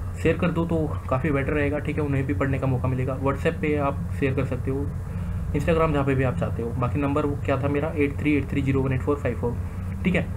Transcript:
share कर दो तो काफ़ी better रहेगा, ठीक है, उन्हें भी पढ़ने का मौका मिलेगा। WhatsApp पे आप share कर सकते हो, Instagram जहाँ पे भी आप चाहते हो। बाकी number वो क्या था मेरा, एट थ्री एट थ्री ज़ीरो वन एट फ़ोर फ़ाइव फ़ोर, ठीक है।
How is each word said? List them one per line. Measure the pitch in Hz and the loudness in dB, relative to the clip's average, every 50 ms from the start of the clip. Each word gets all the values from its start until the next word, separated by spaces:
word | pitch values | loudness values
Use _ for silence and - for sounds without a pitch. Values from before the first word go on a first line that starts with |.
| - - - | -6 -6 -6
share | - - 160 160 - | 0 0 0 2 2
कर | 180 175 | 0 0
दो | 170 165 170 | 2 0 0
तो | 170 165 165 156 151 - - - - | 0 0 0 0 -2 -2 -4 -2 -2
काफ़ी | 131 127 165 156 | -2 0 0 0
better | 139 139 131 139 | 0 0 0 0
रहेगा, | 151 147 143 143 147 147 | 0 0 0 0 0 0
ठीक | - 151 151 | -2 -2 -2
है, | 156 | 0
उन्हें | 147 143 139 135 131 | 0 0 0 0 0
भी | 135 143 | 0 0
पढ़ने | - 143 135 135 131 | 0 2 0 0 0
का | 135 | 2
मौका | 131 127 123 - 131 | 0 0 2 0 0
मिलेगा। | 127 127 131 131 131 131 | 0 0 0 -2 -2 0
WhatsApp | 135 135 - - - 160 160 - | 0 0 0 2 0 0 0 0
पे | 156 151 147 147 | 0 0 2 2
आप | 139 139 139 - - - - - | 2 0 0 -2 -4 -4 -2 0
share | 143 135 131 | 0 0 0
कर | 139 131 | 0 0
सकते | - 131 127 - 135 | -2 -2 -2 -2 -2
हो, | 131 139 - - - - - - - - - - - - - - | -2 -2 -2 -2 -4 -4 -6 -6 -4 -4 -4 -2 -2 -2 -2 0
Instagram | - 151 - 175 165 160 160 160 | 0 0 2 2 4 4 4 4
जहाँ | 147 143 135 | 4 2 2
पे | 139 135 | 2 2
भी | 127 135 | 2 2
आप | 127 120 | 2 2
चाहते | - - 107 - - | 0 -2 -2 -2 -2
हो। | 117 120 | -2 -2
बाकी | 120 127 123 123 - 147 | -2 0 0 0 0 0
number | 143 139 143 147 151 | 0 2 0 0 0
वो | 147 143 - - | 0 -2 -2 0
क्या | 147 139 | 0 0
था | 131 143 143 | 2 2 0
मेरा, | 143 143 147 160 156 | 0 0 0 0 0
एट | 151 143 139 - - | 0 0 0 0 0
थ्री | - 151 147 | 2 2 2
एट | 139 135 - | 2 2 0
थ्री | 135 139 | -2 0
ज़ीरो | 135 131 131 135 | 2 2 2 2
वन | 131 131 | 2 2
एट | 131 127 | 0 0
फ़ोर | - 147 143 | 2 0 0
फ़ाइव | - - 127 117 - | 0 0 -2 -2 0
फ़ोर, | 123 120 123 - - - - - - - - - - | -2 -2 -2 -2 -4 -6 -6 -6 -6 -6 -4 -2 0
ठीक | 175 180 | 2 2
है। | 170 - - - | 2 0 -2 -4